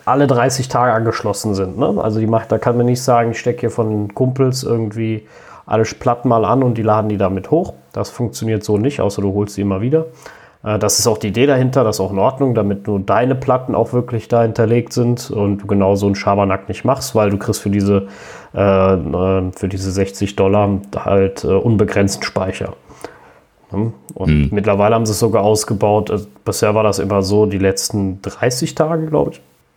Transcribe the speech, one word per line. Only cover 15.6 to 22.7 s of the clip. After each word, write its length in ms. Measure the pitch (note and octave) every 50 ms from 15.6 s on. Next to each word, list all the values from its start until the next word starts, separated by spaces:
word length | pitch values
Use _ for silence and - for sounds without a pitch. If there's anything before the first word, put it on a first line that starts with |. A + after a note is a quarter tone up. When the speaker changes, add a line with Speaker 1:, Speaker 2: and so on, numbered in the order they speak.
| G2+ G2+
Speaker 1:
genau 280 | G#2 G2+ G2 F#2+ G2+
so 100 | G2+ G2+
einen 100 | G#2 G2+
Schabernack 520 | G2+ - G#2 G2 G2+ G2+ G2 F#2+ G2 - -
nicht 180 | - - -
machst, 300 | A#2+ C3+ C3 - - -
weil 140 | A2+ G#2+ G2+
du 80 | G2 G2
kriegst 240 | - - G#2+ -
für 80 | - G2+
diese, 380 | G2 G2+ G2 G2+ G2+ G2 G2 - - - - - - - - - -
äh, 400 | - G2 G2 F#2+ F#2+ F#2+ F#2+ F#2+
äh, 580 | F2+ - - F2 F2+ F#2 F#2+ F#2+ F#2+ F2+ F#2 F#2
für 120 | - - F#2+
diese 240 | G2+ F#2+ F#2 G2
sechzig 440 | F#2 G2 F#2+ - - - G#2 G2 -
Dollar 440 | - G2 G2 G2+ G#2 G#2 G2+ G2+ G2 G2+ - -
halt, 480 | - - G2 G2 G2 G2 F#2+ - - -
äh, 40 | F#2+
unbegrenzten 760 | F#2+ G2 - - A2 G2 G#2 F#2+ - G2+ G2+ G2 - - -
Speicher. 500 | - - - F#2+ F#2 - - - -